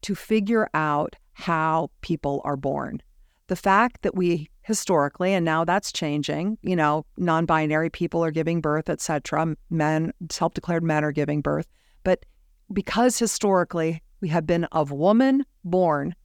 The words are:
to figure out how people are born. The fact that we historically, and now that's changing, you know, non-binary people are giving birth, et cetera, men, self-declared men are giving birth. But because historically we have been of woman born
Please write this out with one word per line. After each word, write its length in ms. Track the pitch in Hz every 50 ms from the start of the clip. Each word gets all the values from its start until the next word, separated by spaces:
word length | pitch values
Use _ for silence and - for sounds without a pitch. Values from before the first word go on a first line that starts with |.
to 140 | - - 202
figure 520 | - - - 220 220 202 202 233 220 214 - -
out 400 | 151 156 151 147 147 156 - - _ _ _ _
how 540 | - - - 170 160 160 160 156 160 160 - _ _
people 400 | - - 170 151 - 143 139 139 -
are 120 | - 143
born. 440 | 135 135 139 139 143 135 - - 143 - _ _ _ - _ _ _ _
The 80 | - 185
fact 460 | - - 202 190 202 233 247 - -
that 140 | - 196 -
we 340 | 185 180 175 170 160 151 - _ _
historically, 720 | _ - 220 - - - 185 156 143 143 _ - 180 185
and 120 | 196 185 170
now 200 | 165 156 160 165
that's 280 | 165 175 202 - -
changing, 640 | - - 175 151 147 151 143 - 147 147 170 202 220 -
you 120 | - - 180
know, 320 | 170 156 147 147 160 - _ _
non-binary 760 | - 180 175 160 160 165 160 165 160 156 151 151 156 160 165
people 320 | - - 175 165 - 170 170
are 60 | 160
giving 280 | 151 160 156 160 170 170
birth, 280 | 156 151 147 156 156 -
et 100 | 165 -
cetera, 540 | - - 160 147 - - - 147 160 165 156 - - -
men, 420 | 175 160 151 151 156 156 160 165 - _ 175 156
self-declared 540 | - - 175 170 - - - - 175 165
men 220 | 165 165 156 151 151
are 80 | 151
giving 280 | 143 151 147 147 147 151
birth. 260 | 143 147 147 151 170 _ _ _ _ _ _ _ _
But 200 | 185 185 - - _ _ _ _ _ _ _ _ _
because 460 | 196 202 - - - 214 240 247 226 -
historically 840 | 240 208 - - - 202 190 180 175 - - 170 160 160 160 160 - _ _ _
we 80 | - 165
have 180 | 156 175 160
been 180 | 156 175 170 170
of 260 | - - 160 151 143
woman 540 | 143 139 156 190 214 233 262 269 269 269 277 _ _ _ _
born 500 | 180 175 185 185 165 151 143 139 170 170 _ _